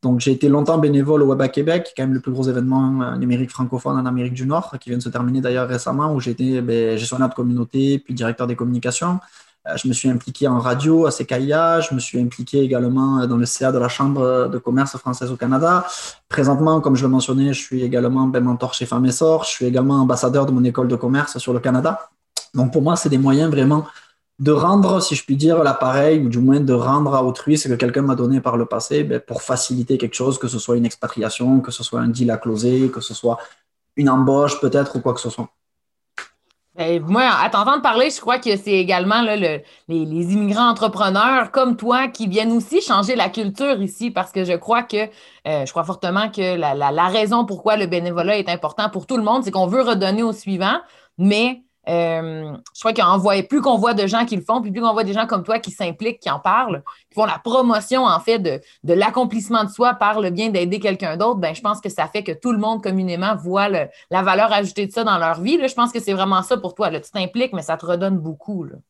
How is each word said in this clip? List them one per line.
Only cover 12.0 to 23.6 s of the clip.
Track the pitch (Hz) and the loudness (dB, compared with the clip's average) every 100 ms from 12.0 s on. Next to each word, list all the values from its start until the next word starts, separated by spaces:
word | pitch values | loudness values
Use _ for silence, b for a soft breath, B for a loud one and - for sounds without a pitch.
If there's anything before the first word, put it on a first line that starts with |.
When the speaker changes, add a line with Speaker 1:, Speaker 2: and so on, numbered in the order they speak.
| - 123 | -4 -2
Speaker 1:
impliqué | 120 - 123 139 | -2 -4 -2 0
également, | 135 123 120 131 135 135 | 2 2 0 2 2 2
euh, | 123 | 0
dans | 120 | 0
le | |
C | 117 - | 0 0
A | 131 | 0
de | 131 | 0
la | 123 | -2
Chambre | - 139 139 127 127 123 | 0 -2 0 2 2 0
de | 117 | -2
commerce | 123 127 139 127 | -2 0 0 -4
française | 131 123 127 | -8 -6 -6
au | 127 | -4
Canada. | 123 131 165 180 175 B B B _ | 0 2 4 2 0 B B B _
Présentement, | - 135 139 156 160 | 0 2 4 4 2
comme | 147 | 2
je | 131 | 2
le | 131 | 4
mentionnais, | 131 127 131 139 | 2 2 2 2
je | 131 | 0
suis | - 127 | -4 -4
également, | 123 123 120 131 131 | 0 0 2 2 2
ben, | 127 | 2
mentor | 123 120 123 | 0 0 -4
chez | - 123 | -4 -4
Femmes | 117 131 | 0 2
et | |
Sort. | 127 160 160 | 2 2 2
Je | 156 | 0
suis | - 123 | -2 0
également | 127 131 | 2 2
ambassadeur | 139 131 123 127 139 135 | 2 2 2 2 2 2
de | |
mon | 127 | 2
école | 123 120 123 | 2 2 0
de | |
commerce | 120 123 135 147 123 | 0 0 0 0 -6
sur | - | -4
le | 123 | -2
Canada. | 131 127 160 160 - _ _ - - | 2 2 0 -2 -10 _ _ -14 -6
Donc, | 135 127 | 0 2
pour | 156 | 2
moi, | 143 | 2
c'est | 170 151 | 2 2
des | 135 | 2
moyens | 135 139 160 | 4 4 2
vraiment | 143 | 2